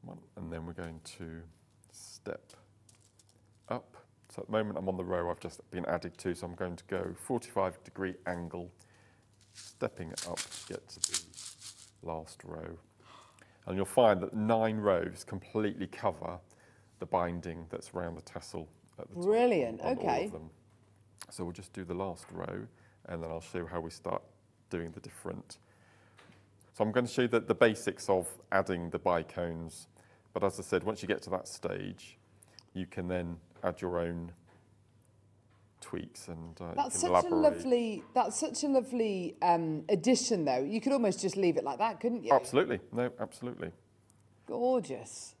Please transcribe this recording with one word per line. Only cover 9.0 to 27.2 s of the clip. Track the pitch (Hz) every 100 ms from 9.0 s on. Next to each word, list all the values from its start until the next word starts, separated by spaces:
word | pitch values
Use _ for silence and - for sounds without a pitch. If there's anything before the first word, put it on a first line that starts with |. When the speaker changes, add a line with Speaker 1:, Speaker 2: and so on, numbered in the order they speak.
| - _ _ _ _
Speaker 1:
stepping | - - - - - 82 - 85
up | 87
to | - - -
get | - -
to | -
the | - - 80 - - - - - - _ 85
last | 80 80 -
row. | 92 80 82 85 - _ - - - - - _ -
And | 95
you'll | 95
find | - 117 95
that | 87
nine | 110 107 113 110 110
rows | 104 90 87 90 -
completely | 95 - 107 107 - 95
cover | - 104 78 85 87 - - - - _ _
the | 85
binding | 92 87 87 85 82 85
that's | 90 -
around | 90 87 85
the |
tassel | - - - 85 78 - - -
at | -
the | 180
top |
Speaker 2:
Brilliant, | 180 220 247 196 120 113
Speaker 1:
on | -
all | 262
Speaker 2:
okay. | 170 123 196
Speaker 1:
of |
them. | 80 80 - _ _ _ _ _ - -
So | -
we'll | 85
just | 82 95
do | -
the | 87
last | 87 98 85 -
row, | 87 87 92 113 - - _ -
and | 85
then | 82
I'll | 82
show | - 92
you | 85
how | 87
we | 82
start | - - - - _ _ _ _
doing | 90 82
the | 80
different. | - - - 90 - - _ _ _ _ _ - - - _ _ -
So | -
I'm | 107
gonna | 113 120
show | -